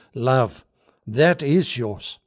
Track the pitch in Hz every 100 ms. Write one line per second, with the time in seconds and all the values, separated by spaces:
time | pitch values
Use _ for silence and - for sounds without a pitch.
0 | _ 131 120 131 113 - _ _ _ _
1 | - 110 160 170 143 170 165 127 113 98
2 | - -